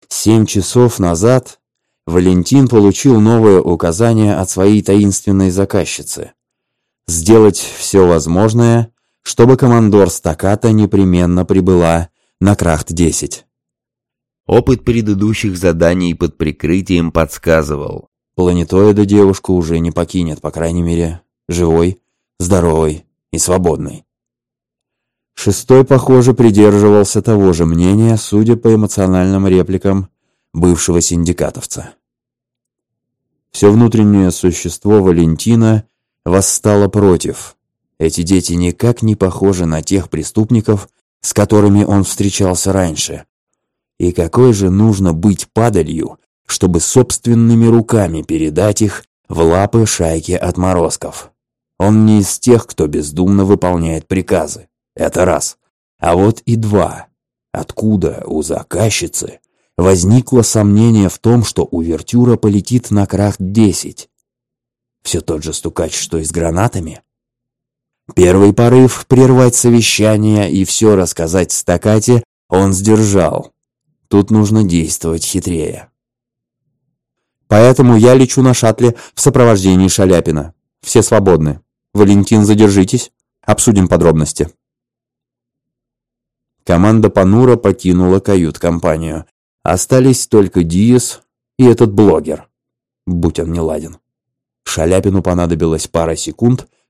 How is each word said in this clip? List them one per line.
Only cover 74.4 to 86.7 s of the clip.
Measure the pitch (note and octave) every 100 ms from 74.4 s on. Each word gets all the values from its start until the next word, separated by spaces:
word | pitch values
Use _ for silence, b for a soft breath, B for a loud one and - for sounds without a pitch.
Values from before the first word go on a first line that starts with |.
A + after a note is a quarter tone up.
| G#2 A2
действовать | G2 E2+ D#2+ - E2 E2
хитрее. | - F#2 F2+ E2 D2+ - - _ _ _ _ _ _ _ _ _ _ _ _ _ _ _ -
"Поэтому | G#2 B2 B2+ B2 A2
я | A#2+
лечу | C3 B2+ -
на | C3
шаттле | A#2+ A#2 G#2+ A#2+ A#2 B
в | -
сопровождении | C#3+ B2+ A#2+ G2+ F#2+ F#2 F#2
Шаляпина. | - F#2 F2 - D#2 D2+ - _ _
Все | - A#2+
свободны. | G#2 A2 G2 D#2+ D2+ D2 _ _ _
Валентин, | G2+ G2+ G2+ F#2+ A2
задержитесь. | G#2 G#2+ G#2+ G2 F#2 B2 - _ _ _
Обсудим | - G#2+ - G2+ F2
подробности". | F2 E2+ D#2+ D#2 - - - _ _ _ _ _ _ _ _ _ _ _ _ _ _ _ _ _ _ _ _
Команда | -